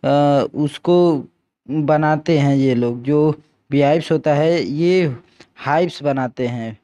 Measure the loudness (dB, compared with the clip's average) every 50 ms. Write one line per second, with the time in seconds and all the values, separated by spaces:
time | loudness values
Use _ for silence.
0 | 0 0 2 2 2 2 2 2 0 -2 -2 -4 -4 -4 -4 -6 _ 2 4 4
1 | 4 2 2 0 -4 -10 _ _ _ _ _ _ _ -6 -4 -4 0 0 0 2
2 | 2 0 0 -2 0 0 0 2 2 2 2 2 2 0 0 0 -2 -2 -4 -6
3 | -4 -2 0 2 2 0 0 -4 _ _ _ _ _ _ 0 2 2 2 2 0
4 | 0 -2 -2 0 0 0 0 2 2 0 0 0 -2 -4 -4 -2 0 0 2 2
5 | 0 -2 -4 -8 _ _ _ _ -20 _ _ -8 -2 0 0 0 0 -2 -4 -6
6 | -4 -4 -2 -2 -4 -6 -6 -4 -4 -4 -4 -6 -8 -10 -12 _